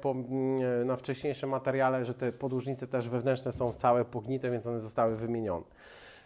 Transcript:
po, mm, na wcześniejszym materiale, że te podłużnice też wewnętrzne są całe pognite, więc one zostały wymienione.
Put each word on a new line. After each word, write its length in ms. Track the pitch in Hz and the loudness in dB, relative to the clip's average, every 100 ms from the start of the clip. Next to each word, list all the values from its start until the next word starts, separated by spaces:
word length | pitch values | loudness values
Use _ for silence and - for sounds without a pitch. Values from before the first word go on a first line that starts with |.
po, 100 | 139 | 0
mm, 760 | 131 120 131 131 131 127 120 127 | -2 -2 0 2 2 2 2 2
na 80 | 127 | 0
wcześniejszym 540 | - 131 147 135 139 | -2 -2 -2 -2 -2
materiale, 560 | 139 139 135 131 131 120 | 0 0 2 4 2 -2
że 80 | |
te 180 | 123 127 | -2 -2
podłużnice 560 | 120 135 127 127 127 127 | -2 -2 -2 -2 -6 -2
też 220 | 127 117 | -2 0
wewnętrzne 420 | 123 127 127 127 | 0 2 0 -2
są 220 | - 120 | -2 -2
całe 320 | - 127 123 120 | 2 4 4 2
pognite, 460 | 120 107 131 127 | -4 -4 -2 -2
więc 160 | 120 117 | -2 -2
one 120 | 117 | -6
zostały 360 | 110 - 113 110 | -4 2 2 2
wymienione. 500 | 113 117 110 85 - - - - - - | -2 -2 -2 -4 -6 -18 -20 -20 -20 -20